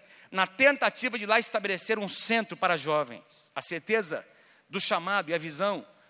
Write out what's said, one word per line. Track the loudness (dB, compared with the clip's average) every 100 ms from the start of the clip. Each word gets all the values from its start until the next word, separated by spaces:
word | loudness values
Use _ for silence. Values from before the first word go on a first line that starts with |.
| -20 -20 -6
na | -2 -2
tentativa | 4 4 6 2 0 -4 -4
de | 2
lá | 2
estabelecer | 2 -2 -2 -2 0 -2
um | -2
centro | -2 0 0 0 0
para | 0 2
jovens. | 0 0 -2 -8 -16 -16 -12
A | -6
certeza | -4 -4 -2 -2 0 -6 -10 -20 -20 _ _
do | -4
chamado | 0 0 0 -2 0
e |
a | -4
visão | -4 -2 -2 -2 -8 -18